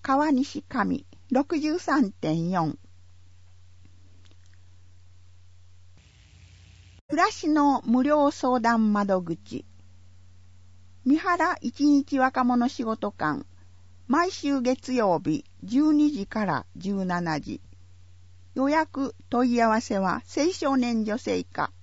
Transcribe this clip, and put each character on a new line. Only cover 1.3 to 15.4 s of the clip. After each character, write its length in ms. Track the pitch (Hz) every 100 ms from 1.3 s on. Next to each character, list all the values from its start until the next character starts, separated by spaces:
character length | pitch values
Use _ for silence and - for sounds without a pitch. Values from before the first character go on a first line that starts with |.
六 280 | 247 285 330
十 200 | 302 339
三 340 | - 269 208
点 380 | - - 165 170
四。 280 | 185 160 - - - - - - - - - - - - - - - - - - - - - - - - - - - - - - - - - - - - - - - - - - - _
暮 140 | 302
ら 80 | 381
し 180 | - 320
の 340 | 302 285 262
無 220 | - 240
料 260 | 262 302 285
相 300 | - 269 247
談 320 | 226 233 220
窓 280 | 208 202 190
口。 460 | 170 170 - - - - - - - - - - - - - - - -
三 120 | 254 302
原 420 | 370 349 330 349
一 220 | - -
日 340 | 285 285 277 277
若 260 | 262 262
者 240 | 247 247 240
仕 160 | -
事 260 | 226 220 208
館。 340 | - 151 147 - - - - - - -
毎 240 | 285 349
週 300 | - 294 277
月 320 | 247 262 -
曜 260 | 254 208 165
日、 260 | - 156